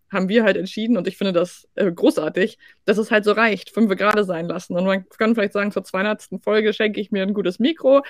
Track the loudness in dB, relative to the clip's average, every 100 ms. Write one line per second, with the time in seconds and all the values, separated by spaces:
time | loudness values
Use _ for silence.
0 | _ -4 0 2 2 0 -4 -6 -2 -2
1 | -2 -4 -2 0 -2 -6 _ -2 -2 2
2 | 2 2 -2 -2 -2 -4 -20 _ -2 0
3 | 2 0 2 0 0 -2 -6 0 0 2
4 | 2 2 0 -4 -6 -8 -4 -2 0 0
5 | -4 -2 0 2 0 0 -2 -4 -4 -2
6 | -2 -4 -8 -8 0 0 0 0 -2 -2
7 | -4 -2 -2 -2 -4 0 -2 2 4 4